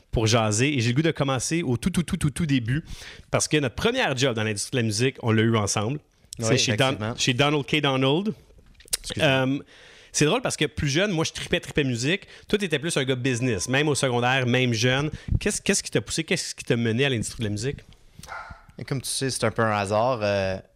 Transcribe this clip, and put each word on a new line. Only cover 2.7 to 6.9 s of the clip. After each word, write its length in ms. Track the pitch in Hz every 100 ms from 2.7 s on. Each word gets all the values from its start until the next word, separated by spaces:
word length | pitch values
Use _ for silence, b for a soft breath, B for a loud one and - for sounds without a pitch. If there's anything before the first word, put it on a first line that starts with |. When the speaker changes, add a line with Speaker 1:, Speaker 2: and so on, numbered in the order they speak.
| 135 - B B B B
Speaker 1:
parce 180 | 123 -
que 100 | 151
notre 160 | 139 -
première 420 | 214 254 214 131
job 180 | 135 113
dans 100 | 107
l'industrie 260 | 104 -
de 60 | 131
la 60 | 113
musique, 320 | 101 127 -
on 100 | 117
l'a 100 | 110
eu 160 | 113 113
ensemble. 400 | 101 - 104 143 - _ - -
Speaker 2:
Oui, 80 | 113
Speaker 1:
C'est 80 | 117
chez 200 | - 107
Don-, 100 |
Speaker 2:
effectivement. 280 | 131